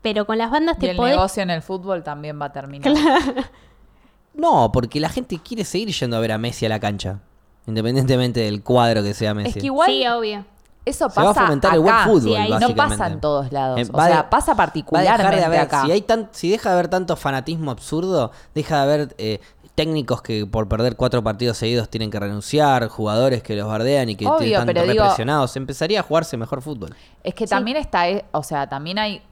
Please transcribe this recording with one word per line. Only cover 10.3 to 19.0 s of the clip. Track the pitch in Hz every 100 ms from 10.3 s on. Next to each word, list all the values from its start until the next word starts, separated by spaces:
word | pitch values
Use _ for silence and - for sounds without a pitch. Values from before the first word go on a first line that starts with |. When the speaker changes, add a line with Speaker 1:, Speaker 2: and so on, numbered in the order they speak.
| 208 196 _ _ _
Speaker 2:
eso | - 185 285
Speaker 3:
Se | -
va | 196
a |
Speaker 2:
pasa | 208 156
Speaker 3:
fomentar | 143 143
el | 165
buen | 165
Speaker 2:
acá. | 226 196
Speaker 3:
fútbol, | 196
Speaker 1:
Sí, | 110
ahí | 110 214
sí. |
Speaker 2:
No | 220
Speaker 3:
básicamente. | 240 - 294 -
Speaker 2:
pasa | 180
en | 156
todos | 151 147 135
lados. | 139 135 123
Speaker 3:
Eh, | 117
Speaker 2:
O | -
Speaker 3:
va | 170
Speaker 2:
sea, | 160
Speaker 3:
de-, |
Speaker 2:
pasa | 151 254 311
Speaker 3:
va | 214
a | 175
dejar | 156
de |
Speaker 2:
particularmente | - 165 185 226 196 190
Speaker 3:
haber, | 165 165
Speaker 2:
acá. | 147 143
Speaker 3:
si | 135
hay | 190
tan, | 208 233 214
si | - 170
deja | 220 220
de |
haber | 180 170
tanto | 185 175
fanatismo | 160 147 135 131 165 151
absurdo, | 117 - 156 185 175 113 - -
deja | - 147 151
de |
haber, | 139 147